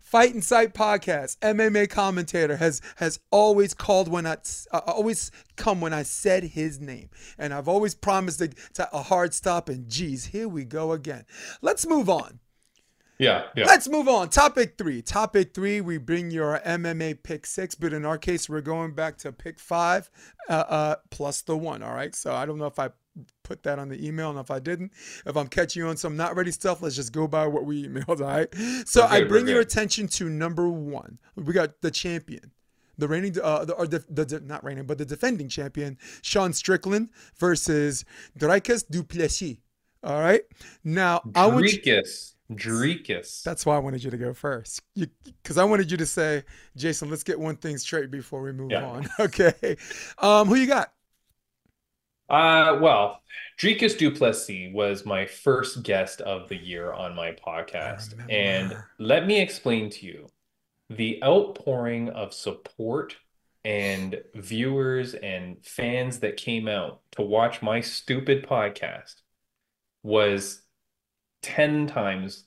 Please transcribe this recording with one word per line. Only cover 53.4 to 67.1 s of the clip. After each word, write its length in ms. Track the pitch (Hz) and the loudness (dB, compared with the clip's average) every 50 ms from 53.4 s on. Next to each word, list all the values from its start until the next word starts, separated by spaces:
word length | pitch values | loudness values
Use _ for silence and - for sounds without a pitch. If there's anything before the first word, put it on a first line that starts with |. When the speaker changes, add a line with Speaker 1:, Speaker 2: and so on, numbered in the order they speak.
| - - _ - | -18 -18 _ -2
Speaker 2:
Dricus 380 | - 196 220 208 240 220 220 | 0 0 2 4 2 2 2
du 140 | - 160 147 | 4 2 0
Plessis 600 | - - 135 117 107 - - - 101 92 90 92 92 | 2 4 2 2 2 0 -4 -8 -10 -10 -10 -8 -2
was 340 | 104 107 101 101 98 - | 0 0 0 0 -2 -4
my 180 | 107 101 95 98 | -4 -2 -2 -2
first 580 | 95 - - - 139 131 127 101 - - 127 113 | -4 -8 -2 2 2 2 2 2 -4 -6 -8 -2
guest 380 | - 101 95 95 92 - - | 0 0 0 0 -2 -6 -10
of 280 | - 98 98 92 90 - | -6 -6 -6 -6 -6 -10
the 80 | 98 | -12
year 360 | 90 85 90 87 85 87 90 87 | -12 -10 -12 -10 -8 -8 -8 -8
on 220 | - 92 90 87 | -8 -8 -8 -8
my 180 | 87 85 82 85 | -8 -8 -8 -8
podcast. 800 | - - 87 80 85 85 - - 87 78 65 - 98 110 - 110 | -10 -10 -8 -8 -8 -8 -8 -8 -8 -8 -8 -10 -10 -12 -16 -14
Speaker 1:
I 140 | 113 120 | -14 -8
remember. 60 | 120 110 | -2 0
Speaker 2:
And 440 | 104 101 98 95 95 95 95 - 107 - - _ _ | 0 2 2 0 0 -2 -4 -6 -10 -14 -20 _ _
let 280 | 110 110 139 165 175 | 2 4 4 4 4
me 140 | 190 214 208 | 4 2 2
explain 480 | 190 175 - - - 131 117 113 107 104 | 2 0 -2 -6 -2 0 0 0 -2 -4
to 160 | - - - | -8 -12 -16
you, 220 | 90 82 - 73 - _ _ _ _ _ _ _ _ _ _ _ _ | -16 -18 -18 -20 -20 _ _ _ _ _ _ _ _ _ _ _ _
the 320 | 113 107 113 110 - - - | -6 -4 -2 -4 -2 0 4
outpouring 880 | 135 165 196 202 196 - - - - 131 123 120 117 120 117 117 117 | 6 6 6 4 2 -6 -8 -4 -4 -2 -2 -2 -2 -2 -4 -4 -6
of 240 | - 113 104 95 - | -6 -8 -10 -10 -10
support 840 | - - 104 92 - _ - _ - 113 113 117 151 - - - - _ _ _ _ _ _ _ _ _ | -8 -8 -8 -8 -8 _ -20 _ -8 -6 -4 -4 -4 -6 -8 -14 -20 _ _ _ _ _ _ _ _ _
and 560 | 107 104 101 98 98 98 95 95 95 98 - - - _ | -2 -2 0 0 -2 -2 -2 -4 -6 -8 -10 -12 -14 _
viewers 800 | 110 98 95 113 110 120 131 135 135 135 131 127 127 123 120 - | -18 -10 -6 -4 -2 0 0 0 0 0 0 0 -2 -4 -4 -8
and 500 | - - 101 95 92 90 90 90 - _ | -10 -8 -8 -8 -8 -8 -10 -14 -16 _
fans 540 | - - - 127 120 123 127 127 127 127 120 | -14 -8 -6 -4 -2 -2 -2 -2 -4 -4 -4
that 160 | - 104 101 | -4 -4 -4
came 320 | - - - 120 113 110 110 | -6 -6 -4 -4 -4 -2 -2
out 320 | 104 98 87 73 67 _ _ _ | -4 -2 -4 -6 -10 _ _ _